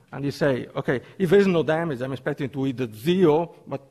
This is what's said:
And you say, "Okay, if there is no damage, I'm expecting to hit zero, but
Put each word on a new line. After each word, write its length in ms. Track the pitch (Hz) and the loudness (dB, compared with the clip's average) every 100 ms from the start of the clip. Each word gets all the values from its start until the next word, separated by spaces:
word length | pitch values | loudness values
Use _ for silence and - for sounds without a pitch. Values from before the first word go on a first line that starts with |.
| _ | _
And 120 | 143 | -8
you 80 | 139 | -6
say, 360 | - 147 120 - 139 | -2 0 0 -4 -6
"Okay, 260 | 156 123 - - | -4 -4 -4 -4
if 100 | 180 | 4
there 100 | 202 | 4
is 60 | 190 | 4
no 160 | 170 | 2
damage, 400 | 139 156 170 123 | 2 0 -2 -4
I'm 120 | 131 | -6
expecting 360 | 135 151 143 131 | -6 -6 -6 -6
to 140 | 135 | -4
hit 320 | 135 120 120 107 | -4 -4 -6 -4
zero, 580 | 139 185 170 151 170 - - | -2 4 4 4 0 -10 -12
but 140 | 135 - | -12 -12